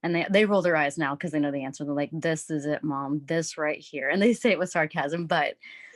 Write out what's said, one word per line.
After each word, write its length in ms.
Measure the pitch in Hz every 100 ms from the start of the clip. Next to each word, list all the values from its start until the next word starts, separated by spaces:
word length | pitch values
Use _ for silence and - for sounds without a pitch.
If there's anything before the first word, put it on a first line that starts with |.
And 120 | 175
they, 120 | 170 165
they 140 | 196
roll 180 | 214 202
their 140 | 175 156
eyes 220 | 143 143
now 160 | 147
cause 160 | 143 -
they 100 | 151
know 120 | 143
the 120 | 139
answer. 200 | 135 139
They're 100 | 143
like, 160 | 143 143
This 380 | 160 165 160 -
is 160 | 156 143
it, 160 | 147
Mom. 400 | 151 139 139 147
This 320 | 139 165 160 -
right 220 | 151 151
here. 300 | - 147 135
And 120 | 170
they 120 | 208
say 180 | 226 254
it 80 | 175
with 120 | 180
sarcasm, 560 | 175 156 165 143 165 170
but 300 | 170 143 - - - -